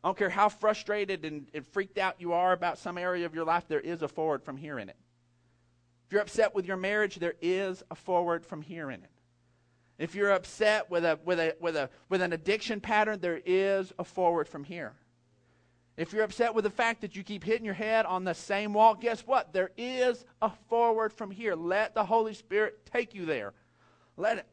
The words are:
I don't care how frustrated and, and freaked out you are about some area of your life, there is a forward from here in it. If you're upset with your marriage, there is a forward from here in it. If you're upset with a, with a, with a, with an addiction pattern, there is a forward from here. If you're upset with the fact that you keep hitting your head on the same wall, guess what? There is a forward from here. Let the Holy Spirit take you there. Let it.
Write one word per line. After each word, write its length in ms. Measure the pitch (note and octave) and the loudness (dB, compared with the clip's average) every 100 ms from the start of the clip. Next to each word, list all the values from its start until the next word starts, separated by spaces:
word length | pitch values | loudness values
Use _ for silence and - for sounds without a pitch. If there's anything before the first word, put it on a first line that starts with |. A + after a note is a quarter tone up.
I 40 | E3+ | -2
don't 100 | F3+ | 0
care 120 | G3 | 0
how 180 | F#3 G#3 | 4 2
frustrated 760 | - G#3+ G#3+ - G#3 F#3+ F#3+ D#3 | 4 0 0 -2 -2 -2 -4 -6
and, 240 | D3+ C3+ | -10 -10
and 140 | D3+ C3 | -12 -6
freaked 300 | G3 G3 - | -4 -4 -2
out 240 | F#3+ F#3 | -2 -2
you 120 | F3 | -2
are 200 | F3 F3+ | 2 4
about 240 | F3+ F3 - | 4 0 -2
some 200 | - F3 | -8 -4
area 280 | F3+ F3+ E3+ | -2 -2 -2
of 100 | D#3+ | -4
your 80 | |
life, 240 | E3 E3+ - | 0 0 0
there 140 | D3+ | -4
is 200 | D#3+ E3+ | -2 -4
a 60 | D3 | -6
forward 360 | - D#3+ C#3 | -2 -2 -2
from 120 | C#3 C3+ | -4 -12
here 240 | D3+ C3+ | -10 -10
in 80 | G2 | -10
it. 80 | - _ _ _ _ _ _ _ _ _ _ _ | -16 _ _ _ _ _ _ _ _ _ _ _
If 40 | |
you're 100 | G3+ | 0
upset 320 | G3+ - G#3+ G3+ | 0 2 2 2
with 100 | F3+ | -4
your 100 | F#3+ | -4
marriage, 420 | F#3 G#3 G#3 F#3+ | 0 0 -2 -2
there 180 | E3+ - | -6 -2
is 440 | E3 F#3 G3 F#3 - | -2 0 -2 -6 -12
a 40 | E3 | -14
forward 480 | - F3+ F3 E3+ | 0 0 2 -2
from 200 | E3+ D#3 | -4 -14
here 260 | D3+ E3+ D3 | -12 -10 -10
in 140 | G#2+ | -10
it. 80 | F2+ _ _ _ _ _ _ _ _ _ | -16 _ _ _ _ _ _ _ _ _
If 160 | D#3+ G3 | -8 0
you're 160 | G3+ | 4
upset 580 | F#3+ F3+ - G#3+ G#3+ - | 4 2 2 4 4 2
with 160 | F3 E3+ | 0 2
a, 140 | D#3 | 0
with 160 | E3+ F3 | 0 2
a, 160 | D#3+ - | 2 0
with 160 | E3+ D#3 | -2 -2
a, 120 | C3+ - _ | -4 -8 _
with 140 | F#3+ | 0
an 100 | F3+ | 0
addiction 480 | E3 D#3+ G#3 - G#3 | -2 0 -2 -2 -6
pattern, 380 | G3+ G#3+ G#3+ G#3 | 2 2 2 0
there 200 | F3 E3 - | -2 -2 2
is 480 | F#3 G3 G3 F#3 - | 2 4 0 -2 -8
a 40 | |
forward 460 | F3 - F3 E3+ D3 | -8 0 2 2 -2
from 140 | D3+ | -6
here. 320 | D3 F3 B2 B2 _ _ _ _ _ _ _ _ _ - | -12 -12 -12 -14 _ _ _ _ _ _ _ _ _ -8
If 140 | E3 | -4
you're 120 | G#3+ | -2
upset 320 | G#3+ - A#3 A3+ | -2 2 2 2
with 80 | |
the 80 | G#3 | -2
fact 300 | - A3+ A#3 | 0 0 0
that 140 | G#3 F#3+ | -8 -10
you 60 | |
keep 220 | G3 G#3 | -10 -8
hitting 200 | D#3 A#3 | -2 -2
your 120 | A3 F#3 | -2 -4
head 320 | G#3+ A3 F#3+ | 2 2 2
on 160 | F#3 | 0
the 100 | F#3 | -2
same 400 | E3 - G3 G#3 | -4 -2 -2 0
wall, 220 | G#3 A3 A3 | 6 6 6
guess 260 | A#3 A3 | -2 -4
what? 320 | - C4 - | 0 0 2
There 160 | F#3+ F#3 - | -2 -2 -4
is 480 | A#3+ B3+ B3+ A#3+ - _ | -6 0 0 0 -8 _
a 80 | A3 - _ | -4 -4 _
forward 460 | A#3 A#3 A3 A3 | 2 4 4 0
from 160 | - G3+ | -4 -12
here. 260 | G3 A3+ E3 | -6 -4 -2
Let 380 | E3+ G3 A3 | 0 0 0
the 120 | A3 F#3+ | 0 2
Holy 280 | A3+ A3 | 2 2
Spirit 540 | G#3 - G3 G#3+ - - | -4 -2 0 0 -2 -6
take 220 | B3 A#3+ | -4 -4
you 140 | G3+ E3 | -6 -2
there. 260 | C3+ G2+ - _ _ _ _ _ - | -2 -4 -12 _ _ _ _ _ -4
Let 220 | G3+ A#3 | -2 -2
it. 80 | - | -4